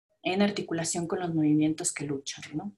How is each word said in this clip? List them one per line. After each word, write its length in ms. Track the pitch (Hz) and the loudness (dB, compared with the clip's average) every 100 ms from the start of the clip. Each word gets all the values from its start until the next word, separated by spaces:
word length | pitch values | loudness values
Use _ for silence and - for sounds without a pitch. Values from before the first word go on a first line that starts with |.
| _ _ | _ _
en 180 | 175 190 | 0 2
articulación 640 | 208 202 - 165 165 180 165 | 2 0 -4 -4 -2 -2 -2
con 140 | 185 | -2
los 160 | 175 160 | 0 2
movimientos 580 | 151 151 156 156 175 | 4 6 4 2 -4
que 120 | - 147 | -4 -4
luchan, 380 | 135 - - - 151 | -4 -6 -12 -8 -8
¿no? 200 | 202 | -8